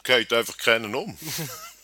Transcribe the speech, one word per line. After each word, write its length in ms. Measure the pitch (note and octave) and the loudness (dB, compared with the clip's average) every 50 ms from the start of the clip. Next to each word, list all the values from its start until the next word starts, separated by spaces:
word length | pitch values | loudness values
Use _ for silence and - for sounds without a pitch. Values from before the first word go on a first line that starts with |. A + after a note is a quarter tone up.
| - | 0
geht 300 | - B2+ A#2+ G#2+ - A#2 | 4 4 4 4 4 2
einfach 240 | A#2 A2 - - | 2 2 0 -4
keinen 380 | - - A#2+ A2+ A2+ A2+ G#2 A2+ | -2 2 2 2 2 2 -4 -6
um. 220 | C#3 G#3 G3 F#2+ - | -6 -6 -8 -10 -12
<laughs> 60 | D#3+ D#3 - E3+ D#3 B2+ - - - - - _ | -12 -10 -8 -8 -8 -8 -10 -14 -16 -18 -20 _